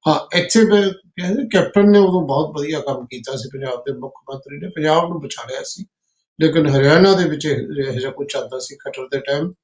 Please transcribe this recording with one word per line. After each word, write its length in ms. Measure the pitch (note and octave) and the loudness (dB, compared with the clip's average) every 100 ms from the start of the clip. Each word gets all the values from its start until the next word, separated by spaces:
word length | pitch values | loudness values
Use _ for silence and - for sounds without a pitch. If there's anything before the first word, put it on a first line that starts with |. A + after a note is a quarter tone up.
| D#3+ | 2
ਹਾਂ, 300 | C#3+ - F3 | 0 0 -2
ਇੱਥੇ 260 | F3 A3+ | 2 4
ਮੈਂ 180 | G#3+ G#3 G3 | 6 4 2
ਕਹਿੰਦੇ 600 | F#3+ _ - F3+ A3 A3+ | -4 _ -8 -4 -4 0
ਕੈਪਟਨ 380 | G3 - G3+ G3+ | 0 2 4 6
ਨੇ 80 | G3+ | 6
ਉਦੋਂ 280 | F#3+ F3+ D3 | 6 2 0
ਬਹੁਤ 320 | C#3 D#3 D3+ | -2 -2 -4
ਵਧੀਆ 220 | D3 D#3 | -6 -4
ਕੰਮ 260 | C#3+ B2+ B2 | -4 -8 -8
ਕੀਤਾ 300 | B2+ A#2+ C3+ | -14 -10 -10
ਸੀ, 120 | G#2+ | -10
ਪੰਜਾਬ 300 | C3+ C3+ B2 | -10 -8 -8
ਦੇ 120 | C#3 | -8
ਮੁੱਖ 220 | B2 B2 - - | -10 -12 -16 -16
ਮੰਤਰੀ 280 | C3+ - C#3+ | -16 -14 -14
ਨੇ 100 | F3+ | -12
ਪੰਜਾਬ 400 | - D3+ D#3+ F3 | -4 0 2 0
ਨੂੰ 120 | E3+ | -6
ਬਚਾ 220 | C#3 - - | -10 -12 -10
ਲਿਆ 100 | C3+ | -10
ਸੀ। 200 | - - G3 _ _ _ _ - | -10 -14 -16 _ _ _ _ 0
ਲੇਕਿਨ 260 | D#3 D#3+ D3 | 2 4 2
ਹਰਿਆਣਾ 460 | C#3 C#3 E3 G3 | 4 6 6 6
ਦੇ 160 | F#3 E3 | 6 2
ਵਿੱਚ 180 | D3+ D3+ | -2 -2
ਇਹ, 100 | B2+ | -4
ਇਹੋ 360 | - D3 C3+ | -4 -6 -6
ਜਿਹਾ 180 | B2 C3+ | -4 -6
ਕੁਛ 220 | - - | -8 -8
ਚੱਲਦਾ 260 | - - C3 | -8 -8 -10
ਸੀ 180 | - C#3+ | -12 -14
ਖੱਟਰ 300 | - - C3 | -14 -12 -8
ਦੇ 120 | C3+ | -8
ਟਾਈਮ 340 | C3+ C#3+ E3+ F3+ | -4 -4 -4 -10